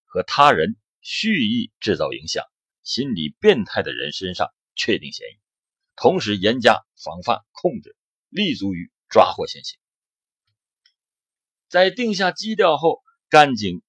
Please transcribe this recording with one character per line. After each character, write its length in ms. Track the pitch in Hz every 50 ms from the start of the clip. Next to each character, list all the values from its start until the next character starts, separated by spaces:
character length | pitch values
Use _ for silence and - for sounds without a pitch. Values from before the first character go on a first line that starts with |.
| _
和 180 | _ - 90 -
他 280 | - - 143 143 147
人、 240 | 120 80 78 208 233 _ _ _ _ _
蓄 440 | - - - - - 226 214 156 110
意 260 | 104 120 120 - - _ -
制 160 | - 110 90
造 160 | 73 78 69
影 160 | 60 - 78 80
响、 180 | - 76 - _ _ _ _ _ _ _
心 320 | - - - - 139 139 110
理 220 | 82 78 73 - _
变 240 | - 214 180 120 95
态 200 | - - 110 -
的 100 | 76 64
人 180 | 58 65 73
身 220 | - - 95 92 90
上 180 | - 78 - _ _ _ _ -
确 240 | - - 113 98 -
定 140 | - 69
嫌 160 | - - 53 53
疑， 120 | - _ _ _ _ _ _ _ _ _ _ _ _
同 240 | - - 123 185 180
时 160 | 107 107 101
严 260 | 95 90 104 123 131
加 180 | 110 117 107 - _ _ _
防 260 | - - - 82 90
范 200 | - 117 117 - _ _
控 280 | - - - 180 123 -
制， 160 | - - - _ _ _ _ _ _ _
立 260 | - 202 214 170 117
足 180 | 90 98 101 95
于 180 | 87 87 - _ _ _ -
抓 240 | - 110 90 90
获 140 | - - 80
现 180 | - - - -
行。 140 | - - _ _ _ _ _ _ _ _ _ _ _ _ _ _ _ _ _ _ _ _ _ _ _ _ _ _ _ _ _ _ _ _ _ _ _ _ _ _ -
在 220 | - 180 185 190
定 240 | 185 247 240 220 202
下 160 | 180 196 180
基 240 | 170 - - 220 220
调 220 | 185 196 170 151 143
后， 260 | 160 160 - - _ _ _ _ _ -
干 240 | - 151 147 139 123
警 300 | 104 104 92 87 - -